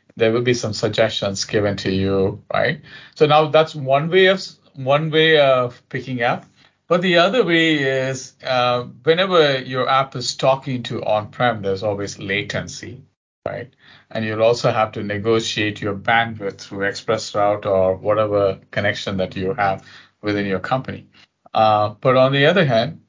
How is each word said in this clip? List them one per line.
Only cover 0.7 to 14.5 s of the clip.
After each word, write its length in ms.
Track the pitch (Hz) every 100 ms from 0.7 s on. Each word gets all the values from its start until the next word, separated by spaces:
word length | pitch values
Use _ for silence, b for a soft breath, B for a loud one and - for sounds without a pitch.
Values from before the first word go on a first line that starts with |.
suggestions 720 | - 110 104 110 - 101 98
given 320 | - 110 101 95
to 140 | 95
you, 500 | 95 98 98 98 104 -
right? 300 | 101 110 156 B B B -
So 100 | 151
now 220 | 151 156
that's 260 | 156 156
one 360 | 156 131 139 165
way 160 | 185 190
of, 200 | 190 - - _
one 360 | - 131 143 160
way 300 | 156 160 151
of 420 | 135 127 120 - _
picking 340 | 135 - 123
up. 220 | 120 185 - b b b -
But 160 | 180
the 160 | 180 175
other 260 | 180 247
way 320 | 175 165 160 151 135 135 131
is, 260 | 131 - _ 135
uh, 380 | 127 123 123 123 -
whenever 560 | 156 165 190 175 147 135
your 300 | 127 131 123
app 260 | 135 135
is 220 | 131 123 -
talking 480 | 131 135 143 123
to 180 | 117 117
on-prem, 600 | - 107 104 - 123 110
there's 200 | 98 95
always 360 | 104 98 101 -
latency, 840 | 101 101 101 98 87 - 98 120 - _ _ _
right? 300 | - 98 98 b b b b
And 140 | 110
you'll 180 | 110 107
also 280 | 113